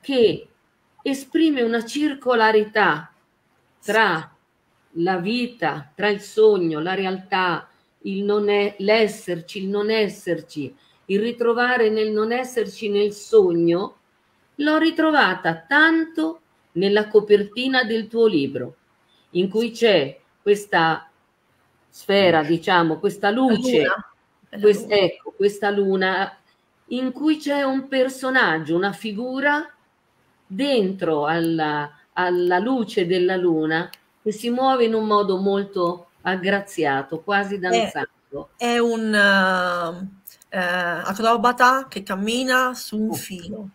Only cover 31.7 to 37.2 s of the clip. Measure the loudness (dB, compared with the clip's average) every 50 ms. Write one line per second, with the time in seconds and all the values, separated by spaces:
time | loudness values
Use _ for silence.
31.7 | -2 -4 -6 -8 -12 _ _ _ _ -4 -2 0 0 0 0 2 0 0 0 0
32.7 | 0 -2 -2 -2 -2 -2 0 0 0 2 2 2 0 2 2 2 2 2 0 0
33.7 | -2 -2 -4 -6 -12 _ _ _ _ _ _ -6 -6 -4 -4 -4 -2 0 2 2
34.7 | 2 2 2 2 2 0 0 2 2 2 2 2 0 0 0 0 0 0 -2 -4
35.7 | -4 -2 -2 -2 -2 -6 -12 _ _ _ _ -4 -4 -2 0 0 -2 -2 -2 -6
36.7 | -6 -2 -2 0 0 -2 -4 -6 -10 -12